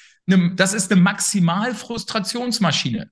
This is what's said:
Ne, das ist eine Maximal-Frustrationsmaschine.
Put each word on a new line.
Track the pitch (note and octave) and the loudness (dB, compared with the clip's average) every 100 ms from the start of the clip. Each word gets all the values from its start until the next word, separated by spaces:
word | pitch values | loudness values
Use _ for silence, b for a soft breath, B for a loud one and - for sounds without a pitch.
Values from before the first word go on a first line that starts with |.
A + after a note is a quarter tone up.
| b b - | b b 0
Ne, | F#3+ F3 | 2 2
das | F#3 F#3+ | 2 0
ist | G#3+ - | 0 2
eine | G3 | 4
Maximal-Frustrationsmaschine. | F#3+ G#3 - G3+ E3+ F#3 A#3+ A#3+ - A#3 - A3 F#3 A#3+ B3 A3+ F3 - B2+ A2 - | 4 2 -2 0 2 0 -2 -4 -8 -10 -6 -6 -6 -6 -4 0 0 0 -2 -6 -8